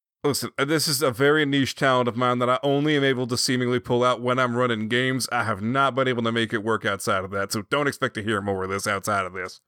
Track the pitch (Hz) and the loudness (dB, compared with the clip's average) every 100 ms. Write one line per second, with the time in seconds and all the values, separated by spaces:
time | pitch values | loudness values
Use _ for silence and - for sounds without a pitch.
0 | _ _ 147 135 117 - 139 160 151 135 | _ _ -4 -2 -4 -4 -2 0 0 0
1 | 147 107 143 156 147 139 127 - 135 127 | 0 2 4 4 2 2 0 0 2 4
2 | 120 110 123 123 123 127 143 139 147 147 | 2 0 0 2 2 2 2 2 2 2
3 | 135 127 127 120 - 127 123 123 - 120 | 2 0 0 -2 0 0 2 0 0 2
4 | 123 120 120 127 123 120 127 113 110 120 | 2 2 0 2 2 2 0 0 0 0
5 | 131 131 - 120 110 101 110 135 139 123 | 2 0 -2 -2 -2 -2 -2 0 2 2
6 | 131 120 113 117 110 113 107 107 110 98 | 0 0 0 0 0 -2 -2 -2 -2 -2
7 | - 98 95 98 98 110 98 143 143 - | -2 -2 -2 -4 -4 -4 -2 -2 0 -2
8 | 127 - 104 104 101 98 95 98 104 98 | -4 -4 -2 -2 -2 -4 -2 -4 -2 -4
9 | 101 101 92 92 90 - | -2 -2 -2 -6 -10 -12